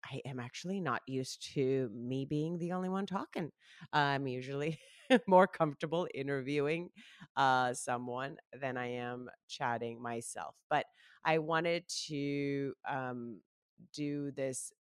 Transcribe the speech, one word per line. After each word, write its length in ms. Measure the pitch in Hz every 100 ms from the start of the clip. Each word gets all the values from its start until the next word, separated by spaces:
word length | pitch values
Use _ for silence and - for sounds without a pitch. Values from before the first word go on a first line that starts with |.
| -
I 100 | 135
am 160 | - 127
actually 400 | 120 - 175 196
not 220 | 165 117 -
used 460 | 131 131 - -
to 360 | - 131 135 127
me 320 | 110 120 135
being 340 | 139 151 156 175
the 140 | 170
only 160 | 180 185
one 180 | 190 196
talking. 440 | 190 320 - 170 _ - - -
I'm 340 | 147 143 139 139
usually 520 | 127 127 139 147 156 - - -
<laughs> 160 | - -
more 200 | 185 185
comfortable 640 | - 160 143 160 160 180
interviewing, 760 | - 139 139 131 147 143 165 175 - - - - -
uh, 380 | 135 127 127
someone 640 | 127 - 123 123 123 139 110 - 123
than 200 | 135 123
I 140 | 123
am 360 | 123 120 123 123 - _
chatting 540 | - 135 117 117 117
myself. 520 | 120 117 117 107 78 - _
But 160 | 151 - _ - -
I 140 | - 160
wanted 460 | 156 160 170 170 170 - -
to, 680 | 151 143 143 143 139 139 - -
um, 520 | 135 127 123 120 104 _ _ _ _ -
do 380 | - 147 147 143
this 420 | 135 135 131 - _